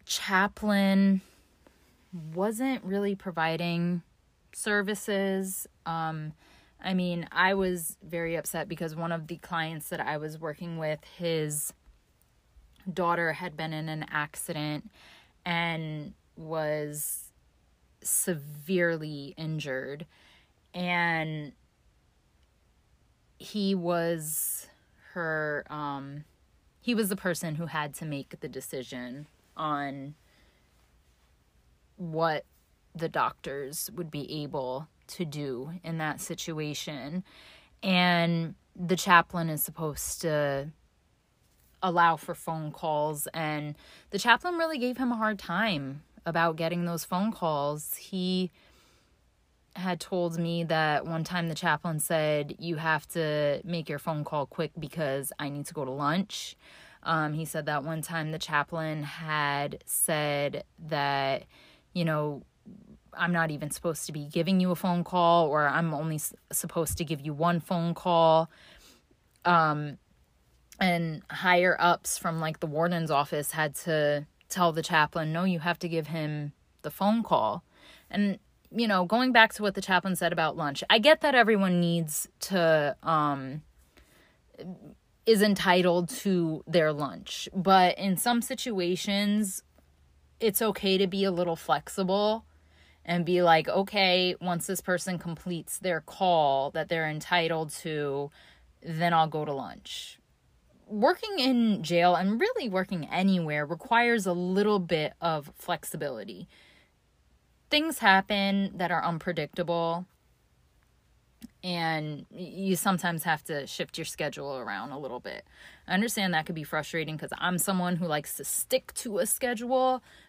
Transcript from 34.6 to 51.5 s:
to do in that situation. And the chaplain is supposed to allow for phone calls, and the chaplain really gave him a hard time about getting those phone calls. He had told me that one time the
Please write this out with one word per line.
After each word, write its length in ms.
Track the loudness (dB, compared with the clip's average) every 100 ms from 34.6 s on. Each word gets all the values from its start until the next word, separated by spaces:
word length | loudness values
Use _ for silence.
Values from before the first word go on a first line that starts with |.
| -4 -6 -10 _ -14
to 200 | -8 -8
do 460 | -6 -6 -6 -8 -10
in 140 | -8 -4
that 200 | -4 -4
situation. 1040 | -8 -8 -6 -6 -6 -6 -8 -10 -8 -8 -8 -14 -20 -20 _ _
And 760 | 0 4 4 4 2 0 -2 -8 _ -6
the 200 | -2 0
chaplain 540 | 8 8 6 0 -2
is 140 | -2
supposed 580 | -6 -6 -6 -6 -8 -4
to 480 | 0 2 2 -2 -6 -12 _ _ _ _ _ _ _ _ _ -6
allow 340 | 0 4 4 4
for 180 | -2
phone 380 | -10 -6 -6 -6
calls, 560 | -6 -2 0 0 -4 -8
and 420 | -6 -4 -4 -6 -10 -16 -20 -8
the 60 | 0
chaplain 380 | 4 4 4 -2
really 220 | -2 -2
gave 200 | -2 -2
him 140 | -2
a 60 | 0
hard 200 | 0 -2
time 640 | -4 -2 0 -2 -4 -10 -16 -12 -4
about 300 | 0 0 0
getting 300 | -2 -2 -2
those 180 | -4
phone 280 | -4 -2 -2
calls. 640 | -2 -2 0 -2 -4 -8 -12
He 560 | -8 -4 -2 0 -2 _ _ _ _ _ _ _ _ _ _ _ _ -6
had 240 | -4 -4
told 400 | -4 -2 -2 -2
me 240 | -2 -2
that 420 | 0 2 2 0 -2
one 180 | -4
time 260 | -4 -4
the 60 | -4